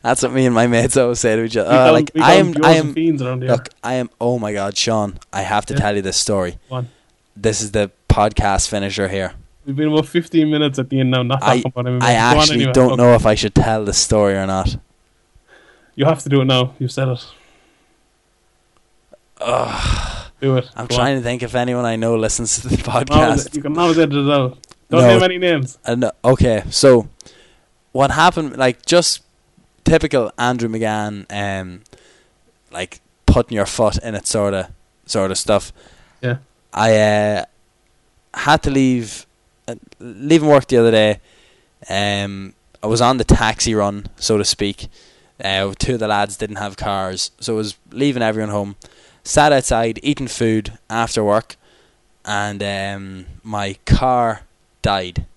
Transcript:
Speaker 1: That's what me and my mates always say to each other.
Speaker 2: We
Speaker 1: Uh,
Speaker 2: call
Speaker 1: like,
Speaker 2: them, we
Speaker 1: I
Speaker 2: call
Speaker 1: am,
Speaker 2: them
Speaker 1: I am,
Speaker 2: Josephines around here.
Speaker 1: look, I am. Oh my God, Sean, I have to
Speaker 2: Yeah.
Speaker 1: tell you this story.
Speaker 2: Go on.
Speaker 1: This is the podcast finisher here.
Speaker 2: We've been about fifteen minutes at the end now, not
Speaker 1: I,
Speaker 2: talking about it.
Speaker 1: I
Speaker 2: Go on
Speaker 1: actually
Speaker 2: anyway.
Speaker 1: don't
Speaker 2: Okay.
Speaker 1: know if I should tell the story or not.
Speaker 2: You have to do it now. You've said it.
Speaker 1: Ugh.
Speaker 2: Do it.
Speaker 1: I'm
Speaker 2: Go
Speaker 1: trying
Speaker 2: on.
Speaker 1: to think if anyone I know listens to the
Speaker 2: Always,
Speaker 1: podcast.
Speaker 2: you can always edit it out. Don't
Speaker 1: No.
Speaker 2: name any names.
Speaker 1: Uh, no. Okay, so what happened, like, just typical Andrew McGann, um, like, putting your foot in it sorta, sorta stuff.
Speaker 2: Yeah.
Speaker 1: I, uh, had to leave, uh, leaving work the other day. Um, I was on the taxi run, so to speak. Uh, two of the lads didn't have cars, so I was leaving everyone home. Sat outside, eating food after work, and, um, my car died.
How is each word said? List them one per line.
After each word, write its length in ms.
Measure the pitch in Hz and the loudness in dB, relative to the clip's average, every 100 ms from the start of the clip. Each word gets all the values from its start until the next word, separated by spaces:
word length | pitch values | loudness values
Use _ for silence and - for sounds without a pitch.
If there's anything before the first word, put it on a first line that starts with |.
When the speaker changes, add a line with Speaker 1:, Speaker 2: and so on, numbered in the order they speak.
Speaker 1:
That's 180 | - 127 | 0 0
what 120 | 123 | 0
me 120 | 131 127 | 2 2
and 80 | |
my 140 | 113 120 | 4 4
mates 300 | 117 120 135 | 2 2 2
always 220 | 123 120 | 2 2
say 140 | 117 110 | 0 0
to 80 | |
each 120 | 113 113 | 0 -2
other. 140 | 98 | 2
Speaker 2:
We 60 | 127 | 4
Speaker 1:
Uh, 80 | 127 | 6
Speaker 2:
call 80 | |
Speaker 1:
like, 180 | 160 151 | 4 2
Speaker 2:
them, 80 | 156 | 2
we 0 | |
Speaker 1:
I 40 | 131 | 6
Speaker 2:
call 140 | 185 | 6
Speaker 1:
am, 120 | 175 | 4
Speaker 2:
them 140 | 151 151 | 2 4
Speaker 1:
I 60 | |
am, 120 | 160 147 | 4 2
Speaker 2:
Josephines 340 | 147 165 147 | -2 0 0
around 200 | 127 127 | -4 -6
here. 80 | 127 | -2
Speaker 1:
look, 180 | 120 - _ | -2 -2 _
I 100 | 117 | -6
am. 160 | 127 123 _ | -4 -6 _
Oh 180 | 120 123 | -2 -2
my 140 | 107 | -4
God, 240 | 104 98 98 | -4 -4 -4
Sean, 420 | - 110 101 95 - | -2 -2 -4 -8 -12
I 120 | 98 | -8
have 220 | 95 104 - | -2 -2 -2
to 60 | |
Speaker 2:
Yeah. 60 | 139 | -2
Speaker 1:
tell 160 | 107 104 | 0 -2
you 60 | |
this 160 | 95 - | -2 -4
story. 400 | - 101 90 - _ | -2 -2 -2 -8 _
Speaker 2:
Go 60 | 127 | -10
on. 140 | 123 _ _ _ _ 104 | -10 _ _ _ _ -4
Speaker 1:
This 240 | 110 107 | -2 -2
is 100 | 104 | -4
the 200 | 104 101 _ - | -4 -4 _ -2
podcast 580 | - 110 - 101 98 - | 2 2 0 0 -2 -2
finisher 400 | 104 98 104 95 | -4 -4 -4 -4
here. 260 | 98 92 - - _ 143 | -4 -6 -10 -20 _ -10
Speaker 2:
We've 100 | 139 | -4
been 120 | 151 | 0
about 200 | 151 139 | 0 0
fifteen 420 | 175 165 165 151 | -4 0 0 2
minutes 260 | 151 147 135 | 0 0 -2
at 120 | 127 | -4
the 100 | 135 | 0
end 120 | 131 | 0
now, 120 | 127 | 0
not 180 | 123 135 | 0 0
Speaker 1:
I, 200 | - 127 | 2 0
Speaker 2:
talking 100 | 131 | -2
about 140 | 127 123 | -6 -4
it. 160 | 123 | 0
Speaker 1:
I 100 | 120 | 2
Speaker 2:
Go 40 | 117 | 4
on 200 | 117 147 | 4 4
Speaker 1:
actually 180 | 151 147 | 4 2
Speaker 2:
anyway. 180 | 135 | 2
Speaker 1:
don't 180 | 131 127 | 4 4
Speaker 2:
Okay. 80 | 123 | 6
Speaker 1:
know 120 | 123 | 6
if 120 | 117 113 | 6 4
I 100 | 107 | 2
should 200 | 107 - | 2 2
tell 300 | 113 110 104 | 2 0 -2
the 80 | |
story 400 | 95 - 110 101 | -2 0 2 2
or 120 | 98 95 | 2 -2
not. 300 | 95 92 - _ _ _ _ _ _ _ _ _ _ _ - | -2 -2 -6 _ _ _ _ _ _ _ _ _ _ _ -2
Speaker 2:
You 80 | 139 | 0
have 160 | 156 | 0
to 60 | - | 0
do 120 | 139 | 2
it 40 | 131 | 4
now. 280 | 127 127 - | 2 0 -4
You've 120 | 127 | -8
said 160 | - 135 | -4 -4
it. 180 | 123 - - _ _ _ _ _ _ _ _ _ _ _ _ _ _ _ _ _ - _ _ | -4 -10 -20 _ _ _ _ _ _ _ _ _ _ _ _ _ _ _ _ _ -20 _ _
Speaker 1:
Ugh. 920 | - 123 123 - - - - - - _ | -4 -2 -2 -6 -4 -4 -6 -10 -16 _
Speaker 2:
Do 180 | 135 131 | 0 0
it. 100 | 123 - | -2 -14
Speaker 1:
I'm 120 | 117 | -4
Speaker 2:
Go 80 | 120 | 0
Speaker 1:
trying 220 | 123 135 | 0 0
Speaker 2:
on. 40 | |
Speaker 1:
to 20 | |
think 200 | 120 123 | -4 -6
if 100 | 120 | -4
anyone 320 | 123 123 123 117 | -2 -2 -2 -2
I 100 | 113 | -2
know 200 | 113 113 | 0 0
listens 440 | 110 - 113 - | 0 -2 -4 -6
to 60 | 127 | -2
the 240 | - - | -4 -2
Speaker 2:
Always, 140 | 120 135 | -2 2
Speaker 1:
podcast. 460 | 151 120 113 - 151 | 4 4 2 -2 -8
Speaker 2:
you 60 | |
can 160 | 147 156 | -6 0
always 220 | 175 165 | 2 2
edit 180 | 151 143 | 2 2
it 140 | 139 | 2
out. 260 | 143 127 - _ _ _ | 2 0 -6 _ _ _
Don't 120 | 131 | 4
Speaker 1:
No. 60 | 123 | 6
Speaker 2:
name 160 | 117 | 6
any 140 | 185 180 | 4 0
names. 400 | 180 156 127 - - | 0 0 -2 -8 -4
Speaker 1:
Uh, 100 | 120 | -2
no. 160 | 120 - 123 | -2 0 2
Okay, 380 | 131 127 110 - | 4 2 0 -2
so 360 | - 139 123 107 _ - _ _ _ _ _ _ | 4 6 6 4 _ -20 _ _ _ _ _ _
what 200 | 127 135 | -2 0
happened, 460 | 127 175 170 147 127 | 4 2 2 -6 0
like, 260 | 127 120 - | -2 -2 2
just 360 | 175 160 - _ _ _ _ _ _ | 2 2 -4 _ _ _ _ _ _
typical 480 | - 160 151 139 110 - | 2 2 2 0 -2 -2
Andrew 320 | 120 123 113 | -2 0 -4
McGann, 560 | 110 110 107 104 101 95 | -2 -2 -2 -4 -8 -10
um, 500 | 101 101 98 92 90 _ - _ _ _ _ _ _ _ | -8 -6 -6 -10 -16 _ -20 _ _ _ _ _ _ _
like, 300 | 165 185 - _ _ - | -12 -12 -14 _ _ 2
putting 300 | 127 117 110 | 2 2 -2
your 100 | 98 | -2
foot 320 | - 107 - | 0 0 0
in 160 | 120 104 | -6 -8
it 120 | - | -4
sorta, 420 | 110 101 98 87 - _ _ - | -2 0 -2 -6 -16 _ _ -6
sorta 300 | 107 95 92 | -4 -2 -4
stuff. 360 | - 101 - - _ _ _ _ | 0 0 0 -20 _ _ _ _
Speaker 2:
Yeah. 160 | 127 127 _ _ _ | -8 -8 _ _ _
Speaker 1:
I, 240 | - 113 110 | -2 2 4
uh, 480 | 107 104 104 104 - _ _ _ _ _ _ _ _ | 4 2 0 -2 -8 _ _ _ _ _ _ _ _
had 300 | - - 156 | -6 0 2
to 60 | - | 2
leave, 540 | 135 131 123 110 - - _ _ _ - | 2 2 0 -6 -14 -20 _ _ _ -16
uh, 80 | 117 _ _ | -16 _ _
leaving 480 | 120 101 143 160 151 | -20 -12 0 0 4
work 180 | 143 - | 2 4
the 100 | 123 | 2
other 140 | 117 | 4
day. 280 | 110 107 101 _ _ _ _ _ _ - | 4 2 -2 _ _ _ _ _ _ -8
Um, 640 | 98 101 101 101 98 98 _ _ _ | -4 -4 -4 -8 -10 -14 _ _ _
I 40 | 107 | -4
was 140 | 117 | 0
on 160 | 120 131 | 2 0
the 60 | |
taxi 500 | 107 - 113 110 - 107 | 2 2 2 -2 -2 0
run, 320 | 101 101 - - | -2 -4 -14 -10
so 220 | - 107 | -2 -2
to 80 | 101 | -2
speak. 420 | - 101 - - _ _ _ _ _ | -2 -4 -6 -16 _ _ _ _ _
Uh, 300 | 95 95 98 98 | -4 -2 -4 -4
two 180 | - 123 | -4 -4
of 40 | |
the 80 | 107 | -2
lads 300 | 104 104 - | 0 -2 -6
didn't 180 | 107 101 | -10 -8
have 200 | 104 95 | -12 -8
cars, 540 | 107 98 95 95 - _ | -6 -6 -6 -8 -10 _
so 140 | - | -6
I 40 | 110 | -6
was 200 | 107 - _ | -6 -12 _
leaving 300 | 120 143 123 | -4 -2 0
everyone 280 | 110 110 107 | -2 -2 -4
home. 240 | 104 101 98 - _ _ _ | -6 -6 -12 -20 _ _ _
Sat 280 | - - 151 | -2 2 4
outside, 480 | 139 - 113 117 113 | 2 0 -2 -2 -4
eating 240 | 139 147 131 | -4 -4 -6
food 500 | - 117 110 104 - _ | -2 0 0 -4 -18 _
after 340 | 113 113 - | -4 -2 0
work, 320 | 104 107 - - _ _ _ _ _ _ - | 2 0 -2 -20 _ _ _ _ _ _ -8
and, 360 | 104 104 101 | -6 -6 -6
um, 600 | 101 98 98 98 98 95 92 - | -6 -6 -8 -10 -12 -16 -18 -20
my 340 | 110 107 98 95 - | -10 -8 -6 -10 0
car 560 | - 131 123 117 107 - _ _ _ | 0 2 0 -2 -4 -12 _ _ _
died. 440 | 117 98 92 - - | -2 -2 -4 -10 -10